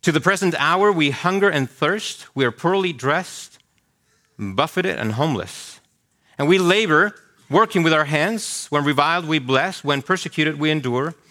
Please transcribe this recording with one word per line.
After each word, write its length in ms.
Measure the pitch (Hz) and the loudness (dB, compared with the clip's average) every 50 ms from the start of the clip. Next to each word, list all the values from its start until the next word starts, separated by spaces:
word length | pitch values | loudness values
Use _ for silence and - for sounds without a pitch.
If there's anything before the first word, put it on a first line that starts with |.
To 120 | - - | 0 0
the 100 | 156 156 | 0 2
present 320 | 131 175 196 180 196 185 160 147 | 2 2 0 2 0 0 0 2
hour, 320 | 139 151 170 185 202 208 | 0 2 2 4 4 2
we 200 | 202 165 151 143 | 4 4 2 0
hunger 400 | 135 - - 175 190 196 196 202 | 0 0 -2 0 2 2 2 2
and 180 | 165 147 131 123 | 2 2 -2 -2
thirst. 680 | - - 156 147 190 214 - - - - - - _ | -4 -2 -2 0 0 -2 -6 -10 -12 -12 -18 -12 _
We 120 | 139 135 | 0 0
are 60 | 120 | 0
poorly 420 | 113 - - 170 185 196 190 180 160 | 0 -2 -2 0 0 0 0 -2 -6
dressed, 640 | 117 117 135 147 175 185 - - - - - _ _ _ _ _ _ _ _ _ _ _ _ _ _ _ _ _ - | -4 -2 0 0 0 -2 -6 -14 -16 -18 -20 _ _ _ _ _ _ _ _ _ _ _ _ _ _ _ _ _ -10
buffeted, 600 | 104 98 95 101 147 160 - 190 180 190 - - | -10 -6 -2 -2 -2 -2 -2 -4 -4 -4 -4 -4
and 140 | - 110 | -4 -4
homeless. 680 | 107 113 147 160 139 98 - - - - - - - - _ _ _ _ _ _ _ _ _ _ _ - | -2 -2 -2 -2 -2 -4 -6 -8 -12 -16 -16 -18 -20 -20 _ _ _ _ _ _ _ _ _ _ _ -4
And 100 | 143 147 | 2 4
we 100 | 180 190 | 4 4
labor, 560 | 185 170 185 208 226 185 156 151 185 208 - - _ _ _ _ _ _ | 4 4 4 2 2 4 4 4 2 2 -2 -8 _ _ _ _ _ _
working 320 | 139 180 220 214 - 190 | 2 2 2 2 2 0
with 100 | 170 165 | 2 4
our 140 | 160 156 156 | 2 2 2
hands. 600 | 143 156 147 151 190 226 214 - - - - - - | 0 0 0 0 0 -2 -4 -6 -8 -10 -10 -8 -4
When 140 | 147 147 143 | -2 0 0
reviled, 420 | 143 147 131 143 156 165 180 170 | 2 2 2 2 2 0 -2 -2
we 120 | 151 160 156 | -2 -2 -2
bless. 460 | 131 123 135 131 147 190 - - - | 0 0 0 0 0 -2 -6 -8 -4
When 160 | 143 147 139 | -2 -2 -2
persecuted, 580 | - - 185 180 - 170 - - 156 151 147 143 | 0 -2 -4 -2 -2 -8 -4 -2 -2 -2 0 -2
we 120 | 147 156 | 0 0
endure. 440 | 156 151 131 127 120 127 139 165 165 _ _ _ | 0 0 -2 -2 -2 -2 -2 -4 -8 _ _ _